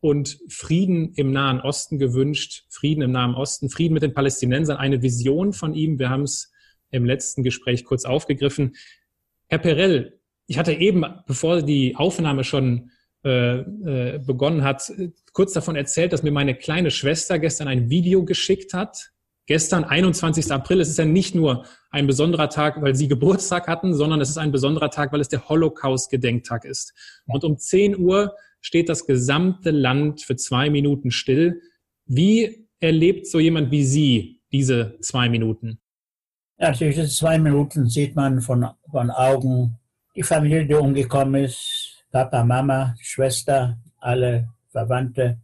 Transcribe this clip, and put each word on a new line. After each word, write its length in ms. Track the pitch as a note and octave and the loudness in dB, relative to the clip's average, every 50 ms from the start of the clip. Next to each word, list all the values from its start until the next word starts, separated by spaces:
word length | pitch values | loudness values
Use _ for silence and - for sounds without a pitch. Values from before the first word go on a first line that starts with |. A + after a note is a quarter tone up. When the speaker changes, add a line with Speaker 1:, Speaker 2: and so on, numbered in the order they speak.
Speaker 1:
und 380 | - D#3 D3 D3 C#3 - - - - - | 2 2 0 0 -2 -4 -8 -14 -18 -20
Frieden 640 | - - - - D#3 E3+ G3 F#3 F#3 E3+ D#3+ D#3+ - | -18 -16 -4 0 0 2 2 2 0 0 0 -4 -2
im 180 | - C#3+ C3+ C3+ | -2 0 0 2
Nahen 280 | C#3 C#3 C3+ C3 B2+ | 2 2 2 0 0
Osten 380 | - C3+ C3 - - - D#3+ C#3 | -2 -4 -4 -4 -6 -6 -4 -2
gewünscht, 640 | C#3 B2+ A#2+ B2+ C3+ D3 D3+ C#3+ - - - - _ _ | 0 0 2 2 0 0 0 -4 -6 -8 -12 -20 _ _
Frieden 340 | - - - C#3+ D#3 D3+ C#3+ | -14 -4 -2 -2 0 0 0
im 100 | B2 B2+ | 0 0
Nahen 220 | B2+ B2 B2 B2 | 0 0 0 0
Osten, 360 | B2+ C#3 D3 - - - C3+ | -2 -4 -6 -6 -6 -6 -8
Frieden 240 | - - E3 E3+ D#3+ | -2 0 0 2 2
mit 80 | D#3 D3+ | 2 0
den 120 | D3 B2+ | 0 0
Palästinensern, 640 | - C#3 C#3 C3 - - B2 B2 C#3 E3 D3+ D3 | 0 0 0 0 0 0 0 0 0 0 -2 -2
eine 260 | C3+ C3+ C3+ C#3 B2+ B2 | -2 0 0 0 2 0
Vision 500 | C3 A#2+ A#2+ A#2+ C3 C#3 D#3+ F#3 G3+ G3 | 0 -2 0 0 0 0 2 0 -2 -2
von 220 | - - D#3 D#3 | -4 -6 -6 -4
ihm. 240 | D#3 D#3 D#3 D#3 C3 | -2 -2 -2 0 -2
Wir 120 | C3 B2 | -2 -2
haben 120 | C3 C3+ C#3+ | -2 -2 -2
es 300 | C3+ - - - _ _ _ _ _ _ _ _ _ | -4 -6 -8 -10 _ _ _ _ _ _ _ _ _
im 140 | - B2+ B2 | -4 0 0
letzten 380 | A#2+ C3 C3+ - - - - B2+ | 0 0 0 -4 -8 -6 -2 -2
Gespräch 400 | B2+ B2 - - C3 B2 A#2+ B2 | -2 -2 -2 -2 -2 -2 -2 -2
kurz 200 | - C3+ B2 - | -4 -4 -4 -2
aufgegriffen. 680 | B2+ B2+ D3+ - - D3+ C3 C#3+ C#3+ C#3 - C#3+ B2+ - - - - - _ _ _ _ _ _ _ _ _ _ | -2 -2 -2 0 -2 -4 -2 -2 -4 0 0 -2 -2 -4 -10 -20 -20 -20 _ _ _ _ _ _ _ _ _ _
Herr 120 | _ - D#3 | _ -4 0
Perel, 640 | - F3 D#3 C#3 F#3 G3 F3 C3 A2+ - _ _ _ _ _ _ _ | 2 0 2 4 4 4 4 2 0 -4 _ _ _ _ _ _ _
ich 120 | _ - B2+ | _ -4 -2
hatte 140 | E3 E3+ D#3 | 0 0 0
eben, 320 | D3 F3 G3+ G3 F3+ D#3+ - - - _ | 2 2 2 4 2 0 -2 -6 -16 _
bevor 360 | - C3+ B2 - D#3+ F3 F3 D3+ | -6 -6 -2 0 0 0 0 2
die 340 | C#3+ D3+ C#3 C3+ B2+ B2 | 2 2 2 2 0 0
Aufnahme 480 | - D3 F#3 F#3 - E3+ D3+ C#3 C3+ C3 | 0 -2 -2 0 0 -2 0 0 -2 -2
schon, 460 | - - C#3+ C3+ B2+ A#2+ A#2+ A#2+ - _ _ _ _ _ _ _ | -2 -2 0 0 0 0 -2 -4 -10 _ _ _ _ _ _ _
äh, 360 | C#3+ C3 B2 A#2+ A#2+ B2 B2+ | 0 0 2 2 0 0 -2
äh, 580 | C3+ F3 G3+ G#3+ F#3 E3 C#3 B2+ B2 B2 C#3 D3+ | -6 -8 -12 -10 -8 -4 -4 -4 -4 -4 -6 -8
begonnen 460 | C3 C3 C3 B2 C#3 C#3+ E3 D#3 C#3 | -4 -4 -2 0 0 0 2 2 0
hat, 280 | C#3 C#3 - - - - - F#3 F3 - _ _ _ _ | 0 0 -2 -6 -14 -10 -10 -10 -10 -10 _ _ _ _
kurz 200 | - G3 G3 G3 | 0 0 0 0
davon 240 | E3 - - E3 | -4 -4 -4 -4
erzählt, 360 | D3 C#3 - - - E3 F3+ F3 | -4 -4 -4 -2 -2 0 0 0
dass 120 | C#3 - | -2 -2
mir 80 | D3+ D3 | 0 0
meine 240 | C#3+ C#3 C#3 B2+ | 0 0 0 -2
kleine 340 | - - - D#3 E3+ F3+ D#3 | -4 -4 -4 -2 0 0 0
Schwester 480 | B2+ - - C#3 D#3 D#3+ - - F#3 D#3+ | -2 0 0 -2 -2 -2 -2 -2 -2 0
gestern 300 | D3+ D#3+ - - D#3 C#3 | 0 -2 -4 -4 -4 -2
ein 200 | C3 B2+ A#2+ A#2 | 0 0 0 2
Video 360 | C#3 F3 F3 F3+ F#3 F#3+ F3 | 2 2 2 4 2 2 2
geschickt 500 | - F#3 - - - F#3+ F#3+ - - - | 2 -2 -2 0 0 -2 -2 -2 -8 -6
hat. 380 | F3+ G3+ G#3+ - - - - _ _ _ _ _ _ _ | -6 -6 -8 -10 -18 -20 -20 _ _ _ _ _ _ _
Gestern, 380 | - D3 D#3+ D#3 - - F3 D#3 | 0 0 0 2 2 0 0 2
einundzwanzigster 720 | - C#3 D#3 F#3 F#3 D#3+ - - E3 D#3 E3 D3+ - C#3+ | 2 2 4 4 2 2 0 0 0 0 0 0 0 -2
April, 240 | C3+ C3+ - F3+ F#3+ | -2 0 0 2 2
es 80 | E3 D3 | 2 0
ist 100 | D#3 - | 0 0
ja 60 | E3 | 2
nicht 320 | D#3 D#3 F#3+ F#3+ - - | 4 4 2 2 2 0
nur 280 | F3 D#3+ D3 B2+ A#2+ - - - _ _ _ - | 2 2 2 2 0 -4 -12 -20 _ _ _ -2
ein 160 | D3 C#3+ C#3 | 0 2 2
besonderer 400 | C3+ B2+ D3 E3+ E3+ D#3 D3+ D3 | 2 2 2 0 2 0 0 -2
Tag, 340 | - D3+ D3+ D3+ D3 D#3 D3+ | 0 0 -2 -2 -2 0 0
weil 140 | C#3 C3+ | 0 2
Sie 100 | C3 D3+ | 2 2
Geburtstag 640 | C3+ C#3+ A#2+ C3+ F3 F#3+ F#3+ - - F3+ F3 F3 - | 0 0 2 2 2 2 2 0 -2 -4 -4 -2 -4
hatten, 260 | E3 E3 - F#3+ E3+ | -6 -2 0 -2 0
sondern 260 | C#3+ D3 D3+ D#3+ D3+ | 2 2 2 2 0
es 80 | C#3 C3 | 0 -2
ist 100 | - D#3+ | -2 -2
ein 120 | D#3 D3+ | -2 0
besonderer 400 | C#3 C3+ B2+ C#3 D#3 D#3 D3+ C#3 | 0 2 2 2 0 0 -2 -2
Tag, 220 | - - D3 C3+ C#3+ | -2 -2 -4 -2 0
weil 80 | D3 | -2
es 80 | D3 - | -2 -2
der 200 | - C3+ - - | -4 -6 -4 0
Holocaust-Gedenktag 1160 | D3+ D#3+ E3 D#3 D#3 - - C3+ C3 B2+ - - - B2+ B2 B2 A#2 A#2 - - A#2+ A#2 - | 2 2 2 2 0 -2 -2 -2 -2 -2 -2 -2 -4 0 0 0 0 -2 -4 -6 -8 -8 -8
ist. 280 | C2+ C2+ - - - _ _ - - - _ _ | -8 -10 -10 -12 -12 _ _ -20 -20 -20 _ _
Und 180 | - B2 C#3 - | -6 -6 -2 -2
um 140 | D#3+ D3+ C#3 | -2 -2 -2
zehn 380 | - - - F#3 G3+ G3+ G3+ | -4 0 2 4 4 4 2
Uhr 380 | F#3+ F3+ F3 F#3 G3+ G#3 G3+ G3+ - - _ _ _ | 2 2 2 4 4 2 0 -4 -12 -20 _ _ _
steht 280 | - - - E3+ E3 E3+ | -18 -2 0 0 2 2
das 180 | E3 - - | -2 -4 -2
gesamte 640 | - C#3 B2+ B2 B2+ C#3 D3+ F3+ F#3 F#3 F#3 - E3+ | 0 0 0 2 2 2 2 2 0 -2 -2 -2 0
Land 520 | D#3 D3 C3+ B2 B2+ C#3 D3 D3+ D3 D3 - | 2 2 2 2 2 2 0 0 -2 -6 -6
für 120 | - C3 | -6 -6
zwei 340 | B2 - - C3 B2 C#3 D3 | -6 -4 -2 0 0 2 2
Minuten 420 | D3 C#3+ C#3+ C#3+ C#3+ C#3 C#3+ C3 A#2 | 2 2 2 2 0 0 -2 -4 -4
still. 480 | - - - C3 C#3 E3 F3 F3 F3 - - _ _ _ _ _ _ _ | -2 0 0 2 2 2 2 0 -4 -12 -20 _ _ _ _ _ _ _
Wie 600 | _ C3+ C3 E3+ G3 A3 A3+ A#3 - - - - _ _ _ | _ 0 2 4 4 4 4 2 0 -4 -12 -20 _ _ _
erlebt 480 | - D#3+ D#3+ D#3+ D#3+ F3+ G3 - - - | 0 2 2 4 4 2 2 0 -4 -4
so 100 | - E3 | 0 2
jemand 320 | D#3+ D#3+ E3 D#3+ D3+ B2+ | 2 2 2 2 0 0
wie 140 | C#3 D3 C#3 | 0 2 2
Sie 560 | C3 C3 D3+ D3+ C#3 B2 A2 G2 - - _ _ _ | 2 2 2 4 4 2 2 0 -4 -14 _ _ _
diese 480 | - C#3 C#3 B2+ C3 A#2+ A#2 G#2 - - | -2 -2 0 2 2 0 0 -2 -6 -12
zwei 280 | - - - C3 B2 A#2+ | -14 -6 -2 0 2 2
Minuten? 500 | A#2+ A2+ A2+ A2+ A2 A2+ - A2+ A2+ - _ _ _ _ _ _ _ _ _ _ _ _ _ _ _ _ | 2 0 0 -2 -4 -6 -8 -12 -12 -14 _ _ _ _ _ _ _ _ _ _ _ _ _ _ _ _
Speaker 2:
Ja, 120 | - D#3+ | 0 0
natürlich, 260 | C#3 A#2+ E3 D3+ C#3 | 0 2 0 0 0
diese 120 | D#3 D#3+ D3 | 0 -2 -2
zwei 300 | - - D#3 E3 D#3+ D#3+ | -2 0 2 2 4 4
Minuten 500 | D#3+ D3+ C#3+ C#3+ D3 D3 - D#3 C3+ A#2 | 4 4 4 2 2 0 0 0 0 0
sieht 280 | A2+ C#3+ C#3+ C#3 C#3+ | 2 0 -2 -2 0
man 240 | D3 C#3 C3+ C3 B2+ | 0 0 0 0 0
von, 260 | A#2+ A#2+ C3 B2 B2 A#2+ - _ _ - | 0 0 0 0 0 -2 -4 _ _ -6
von 200 | - C3+ A#2+ A#2+ | -4 -2 -2 -2
Augen, 680 | A#2 B2+ B2+ C3 C3+ C3 B2 C3 B2+ B2 B2 A#2 A#2 - _ _ _ _ _ _ _ | 0 2 2 4 4 2 2 0 0 2 0 0 -2 -6 _ _ _ _ _ _ _
die 80 | - F3 | -8 -2
Familie, 420 | - E3+ D#3 D3+ D3 D3+ D#3+ D#3 | 0 0 2 2 2 2 2 2
die 80 | C#3 D3 | 2 2
umgekommen 720 | D3+ D3 C#3 C#3 C#3 C3 A#2 - C#3 C3+ C3+ C3+ C#3 C#3 | 4 4 2 2 0 -2 0 2 0 2 2 2 0 0
ist, 460 | C3 A#2+ - - - - - - - - _ _ _ - | 0 -4 -8 -10 -8 -8 -8 -10 -12 -16 _ _ _ -2
Papa, 320 | C3 C3 C3 - B2+ A#2+ | -2 0 0 0 2 2
Mama, 500 | A#2+ B2 B2+ C3+ C#3+ C3+ C3+ C3+ B2+ A#2 A#2 | 2 2 2 2 0 0 0 0 -2 -4 -6
Schwester, 800 | - - - - C3 C3+ B2+ - - - C#3 C3+ B2 B2 A#2 A#2 - - _ _ | -10 -12 -4 -2 0 0 0 -2 -2 0 0 0 0 0 -4 -8 -12 -20 _ _
alle 520 | - B2 B2 B2+ B2+ B2 A#2+ A#2 A#2 A#2 - _ _ _ | -4 -2 0 0 2 0 0 0 -2 -4 -8 _ _ _
Verwandte. 720 | _ A2+ A2 A2 B2+ B2 C3 B2+ A#2+ - B2+ B2 A#2+ A#2 | _ -6 -4 -2 -2 -2 -2 -4 -2 0 0 0 0 -4